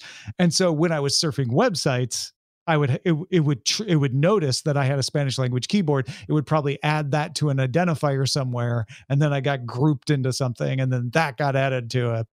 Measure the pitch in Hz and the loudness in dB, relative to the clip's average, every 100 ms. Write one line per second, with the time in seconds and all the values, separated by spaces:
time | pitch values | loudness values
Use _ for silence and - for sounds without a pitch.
0 | - - - - 175 - 180 151 170 156 | -12 -18 -10 0 0 2 2 2 0 0
1 | 139 - 156 - 123 143 247 165 147 123 | 0 0 -2 -2 0 2 2 2 0 0
2 | 127 - - _ _ _ - 151 139 147 | -2 -6 -10 _ _ _ 0 2 2 0
3 | 180 151 185 180 143 104 - - 139 156 | 0 0 2 2 2 0 -2 -4 0 2
4 | 139 131 170 214 143 - 156 143 135 139 | 2 2 4 2 2 -2 0 0 0 0
5 | - 151 139 127 127 123 - 208 151 139 | -2 -2 -2 -2 -2 -2 0 0 2 0
6 | 131 - - 151 - 156 143 135 147 151 | -2 -8 -2 -2 0 0 0 -2 0 0
7 | 143 151 151 139 147 135 131 160 180 147 | 0 -2 -2 -2 0 0 0 2 0 0
8 | 143 135 131 147 127 123 120 120 107 - | 0 0 0 -2 -2 -2 -2 -2 -4 -10
9 | - 139 151 139 139 135 120 120 151 139 | -2 0 2 0 0 -2 -4 0 2 2
10 | - 139 127 - 127 - 143 135 131 123 | 0 0 0 -2 -2 -2 -2 0 0 0
11 | 120 160 151 123 143 135 135 127 117 127 | 0 0 0 0 0 2 0 -2 -2 -2
12 | 123 113 113 | 0 -2 -4